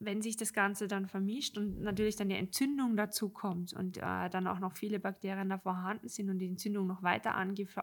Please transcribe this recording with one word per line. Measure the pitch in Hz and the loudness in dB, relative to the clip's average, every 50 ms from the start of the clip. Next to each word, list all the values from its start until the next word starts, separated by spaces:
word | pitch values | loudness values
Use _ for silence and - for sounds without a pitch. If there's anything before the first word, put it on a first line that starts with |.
wenn | 208 214 196 220 | -2 -2 0 0
sich | 214 226 220 - | 0 0 -2 -2
das | 226 214 - | -2 0 4
Ganze | 214 196 202 202 - 214 190 | 4 4 4 4 0 -2 0
dann | 208 196 196 | 0 0 -2
vermischt | 190 - 196 196 196 220 277 285 - - 214 | -2 -2 0 0 0 0 0 -2 -2 -2 -2
und | 208 202 185 - | -2 -2 -2 -2
natürlich | - 208 196 196 214 214 208 | -2 0 2 2 2 2 2
dann | - 202 190 | 2 0 0
die | 190 | 2
Entzündung | 190 190 190 - - 269 277 285 277 262 240 220 | 0 0 0 0 2 2 2 2 2 2 4 4
dazu | 208 214 208 - - 214 190 | 2 2 2 0 -2 -2 -2
kommt | 202 - - 196 175 175 180 175 - | -4 -2 -2 -2 0 -2 -2 -4 -4
und, | - 185 185 175 - | -4 -4 -2 -2 -2
äh, | - 180 - - 180 180 | -2 0 0 0 0 0
dann | 190 185 185 | 0 0 0
auch | 180 185 180 | 0 0 0
noch | 190 185 - | -2 -4 -4
viele | - 208 208 208 196 | -2 -2 -2 0 0
Bakterien | - 196 196 - - 190 190 190 196 190 | 0 -2 -4 -2 -4 -4 -2 0 0 0
da | 190 190 | -2 -2
vorhanden | - 190 185 180 180 185 214 - - 240 | 0 -2 -2 0 -2 -2 -4 -4 -6 -10
sind | - - 202 196 | -6 -4 -2 0
und | 190 185 | 0 0
die | 185 | 0
Entzündung | 180 185 180 - 208 208 202 190 | -2 -2 -2 -2 0 0 2 2
noch | 185 185 185 | 0 0 2
weiter | 185 175 180 - - 226 - | 2 4 4 4 4 2 2
angef-, | 208 190 190 196 196 196 190 - - | 2 0 0 0 -2 -4 -4 -4 -6